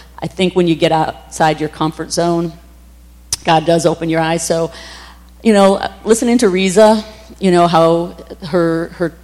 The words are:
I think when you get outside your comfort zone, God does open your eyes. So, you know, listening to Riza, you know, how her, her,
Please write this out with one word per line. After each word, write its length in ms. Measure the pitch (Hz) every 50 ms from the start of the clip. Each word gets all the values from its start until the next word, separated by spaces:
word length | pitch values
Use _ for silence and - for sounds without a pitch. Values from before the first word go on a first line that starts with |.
| - - - -
I 80 | - 165
think 280 | - - 190 180 175
when 120 | 185 180 170
you 80 | 165
get 160 | 151 170 160
outside 680 | 160 160 156 - - - - - - - 165 156 156 135
your 100 | 151 147
comfort 420 | - - 156 156 160 - 165 151
zone, 400 | - - 170 170 170 170 170 170 165 - - - - - - - - - - - - - - - - - -
God 220 | 180 170 160 156
does 200 | 151 165 170 165
open 240 | 170 156 156 165 165
your 100 | 160 160
eyes. 260 | 160 160 165 170 -
So, 260 | - 170 165 165 160 - - - - - - - - - - - - - - -
you 100 | 226 214
know, 260 | 202 196 196 196 - - - - - -
listening 360 | 196 226 233 - 240 233 240
to 100 | 247 202
Riza, 540 | 180 185 190 190 175 196 220 214 220 220 214 - - - - - - -
you 120 | - 190
know, 160 | 175 175 170 170
how 500 | 165 165 165 165 165 170 170 180 196 - - - - - - 165
her, 400 | 147 180 170 165 165 165 165 -
her, 240 | 175 - 180 165 - -